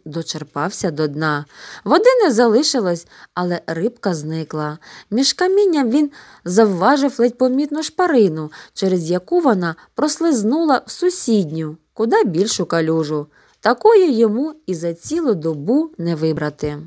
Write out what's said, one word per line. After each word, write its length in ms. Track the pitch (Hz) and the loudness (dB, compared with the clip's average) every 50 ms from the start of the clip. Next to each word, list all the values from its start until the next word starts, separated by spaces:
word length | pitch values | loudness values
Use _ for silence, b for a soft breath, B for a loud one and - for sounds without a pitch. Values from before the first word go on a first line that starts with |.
| _ | _
дочерпався 840 | 160 147 165 160 - - 151 147 - _ 147 147 185 - - - 180 | -10 -10 -10 -8 -8 -8 -10 -10 -10 _ -6 -4 -4 -4 -4 -4 -4
до 160 | 151 143 156 151 | -2 -2 -4 -4
дна. 380 | 139 147 160 156 151 143 147 B B B B B B B B | -2 -2 -2 -2 -2 -2 -4 B B B B B B B B
Води 260 | 190 262 339 427 480 523 508 440 | 2 2 6 6 6 4 6 4
не 80 | 320 | 2
залишилось, 760 | 233 208 247 233 208 247 311 - - 262 202 180 175 165 - B B B B B _ | 4 4 4 4 4 4 2 2 0 0 0 0 -2 -4 -6 B B B B B _
але 280 | 180 180 180 175 170 - - | -6 -4 -4 -4 -4 -6 -8
рибка 460 | 165 165 175 240 233 - - 202 175 | -6 -4 -4 -4 -6 -4 -4 -4 -4
зникла. 640 | 156 147 156 160 160 156 143 - 156 151 151 151 160 B B B B B B | -2 -4 -6 -6 -6 -6 -6 -6 -6 -6 -6 -8 -10 B B B B B B
Між 220 | 202 233 277 262 - | -2 0 0 0 0
камінням 560 | - 359 370 381 403 415 392 320 294 269 226 | 0 0 2 2 2 2 2 2 2 0 2
він 220 | 226 302 302 285 B B B B B B B | 2 2 0 0 B B B B B B B
завважив 680 | 170 180 208 226 208 190 170 180 226 285 285 269 285 277 - | 0 4 4 4 4 4 2 2 2 4 4 2 -2 0 0
ледь 180 | 247 247 240 - | 0 0 2 0
помітну 460 | 262 254 254 269 302 294 294 311 311 | 0 0 0 0 -2 -2 -4 -6 -8
шпарину, 680 | - - - 359 339 311 254 214 185 156 156 156 151 B B B B B | -8 -4 -2 0 2 4 4 4 4 2 -2 -8 -10 B B B B B
через 380 | - - 190 185 180 165 156 | -4 -2 0 0 0 0 -2
яку 280 | 175 180 180 - 339 359 | -2 -4 -2 0 0 2
вона 360 | 339 277 220 185 180 170 160 b b b _ | 2 2 2 2 0 -4 -6 b b b _
прослизнула 840 | - 262 311 302 - 330 339 302 226 196 214 262 320 339 311 269 - - | -4 -2 -2 -2 -2 0 0 0 2 0 0 0 0 2 2 0 0 -2
в 60 | - | -6
сусідню, 840 | - - 349 359 349 - - - 226 208 180 147 156 160 160 151 156 - _ _ _ | -10 -4 -2 -2 -2 -2 -2 0 0 0 0 0 -4 -6 -6 -8 -8 -12 _ _ _
куди 300 | - 214 233 320 453 427 | -4 -2 0 2 2 2
більшу 420 | 220 160 165 202 226 - - 175 | 2 0 0 -2 -2 -2 -4 -4
калюжу. 600 | - - 165 165 160 160 160 160 147 156 151 147 b b b b b b b | -2 -2 -2 0 0 0 0 -2 -2 -4 -6 -6 b b b b b b b
Такої 580 | - 208 247 359 - 427 466 415 370 330 254 220 | 0 0 0 2 4 6 6 6 6 4 4 2
йому 360 | 233 220 208 233 285 320 302 - _ | 2 2 2 0 -4 -4 -6 -10 _
і 100 | - 185 | -8 -8
за 180 | 160 165 170 165 | -6 -4 -6 -6
цілу 400 | 170 - - 294 339 330 277 214 | -8 -8 -6 -4 -2 0 0 -2
добу 560 | 165 147 165 160 147 143 175 247 294 330 311 - - | 0 -2 -4 -4 -4 -2 0 0 0 0 -2 -6 -6
не 180 | 165 170 170 | -4 -4 -2
вибрати. 600 | 151 156 160 156 139 151 151 147 - - 147 147 147 156 | -2 -2 -2 -2 -2 -4 -6 -6 -6 -8 -8 -8 -8 -14